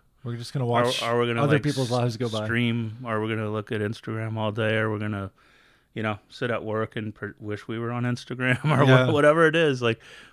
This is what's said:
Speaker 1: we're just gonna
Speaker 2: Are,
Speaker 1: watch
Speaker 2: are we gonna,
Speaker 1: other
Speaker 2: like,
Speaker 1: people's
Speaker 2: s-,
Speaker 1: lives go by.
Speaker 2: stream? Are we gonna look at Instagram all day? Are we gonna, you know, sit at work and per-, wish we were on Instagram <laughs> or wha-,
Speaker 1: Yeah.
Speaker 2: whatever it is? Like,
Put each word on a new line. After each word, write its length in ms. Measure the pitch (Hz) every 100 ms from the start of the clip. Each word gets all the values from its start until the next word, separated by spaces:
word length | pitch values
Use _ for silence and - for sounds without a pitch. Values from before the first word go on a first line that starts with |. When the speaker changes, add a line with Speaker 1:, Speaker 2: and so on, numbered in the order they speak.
| _ _
Speaker 1:
we're 140 | 120 117
just 160 | 120
gonna 140 | 139 120
Speaker 2:
Are, 180 | 120
Speaker 1:
watch 180 | 120 -
Speaker 2:
are 160 | 117 120
we 100 | 120
gonna, 140 | 117
Speaker 1:
other 120 | 113
Speaker 2:
like, 80 | 110
Speaker 1:
people's 240 | - 131 123
Speaker 2:
s-, 60 |
Speaker 1:
lives 240 | 123 120 110
go 100 | 120
by. 160 | 110
Speaker 2:
stream? 540 | 107 117 120 117 110 113 123
Are 160 | 110
we 60 | 110
gonna 180 | 110 107
look 240 | 107 104
at 80 | 110
Instagram 560 | 104 110 - 110 113 110
all 160 | 107
day? 220 | 107 110 110
Are 160 | 110
we 60 | 107
gonna, 320 | 107 101 98 _ _ _ _ _ _
you 80 | 117
know, 160 | 110 101 _
sit 220 | - 123
at 120 | 110
work 320 | 104 107 110
and 200 | 117 107
per-, 200 | - 104 -
wish 260 | 107 104 -
we 100 | 113
were 120 | 117
on 120 | 120
Instagram 600 | 120 120 - 127 127 123
<laughs> 140 | 156 135
or 60 |
wha-, 60 | 143
Speaker 1:
Yeah. 200 | 131 127
Speaker 2:
whatever 340 | 143 147 160 160
it 100 | 160
is? 240 | 156 131
Like, 180 | 120 117 - - -